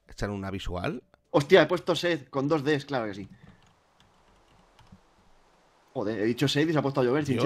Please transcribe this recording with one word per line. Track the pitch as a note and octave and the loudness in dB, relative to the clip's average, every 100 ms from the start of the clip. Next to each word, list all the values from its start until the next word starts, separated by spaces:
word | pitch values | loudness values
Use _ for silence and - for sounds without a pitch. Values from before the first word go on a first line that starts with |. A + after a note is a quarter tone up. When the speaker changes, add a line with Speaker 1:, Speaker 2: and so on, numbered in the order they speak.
| - | -18
Speaker 1:
echar | - G2+ | -8 -6
una | G2+ F#2+ | -4 -6
visual. | F#2+ - F2+ A2 G3+ - _ _ | -8 -6 -6 -6 -8 -14 _ _
Speaker 2:
Hostia, | E3 C#3+ F#3 | 0 6 6
he | D3+ | 6
puesto | F3 - | 2 -2
sed | E3 F3 D#3+ B2 | -2 0 -2 -4
con | C#3 C#3+ | -4 0
dos | D#3+ | 0
Ds, | C3 D3 C#3+ | 0 -2 -2
claro | C3+ A2 | -6 -6
que | |
sí. | G2 F#2+ - - - _ _ _ _ _ _ _ _ _ _ _ _ - - _ _ _ - _ _ _ _ _ | -8 -14 -18 -20 -20 _ _ _ _ _ _ _ _ _ _ _ _ -20 -20 _ _ _ -20 _ _ _ _ _
Joder, | C3 G#2 A2 | -6 -4 0
he | A2 | 0
dicho | A#2 C#3 | 0 0
sed | C#3+ D#3+ | 2 0
y | |
se | D#3 | 0
ha | |
puesto | C#3 C#3 | 0 0
a | |
llover, | B2 C#3+ | 2 2
Speaker 1:
Dios, | D3 A#2+ | 0 0